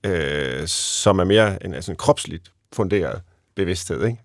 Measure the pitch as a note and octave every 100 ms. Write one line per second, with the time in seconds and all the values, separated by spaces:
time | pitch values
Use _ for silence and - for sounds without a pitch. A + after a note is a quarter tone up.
0 | G2+ F2 C#2+ D2 C2+ C2 E2 - - -
1 | G#2 F#2+ F2+ G#2+ G#2+ F#2+ F#2+ D#2 F#2 E2+
2 | C3 C#3+ - E2+ - _ _ - G2 G2+
3 | D2 - - _ _ - F2+ F2+ - C#2+
4 | A2+ A#2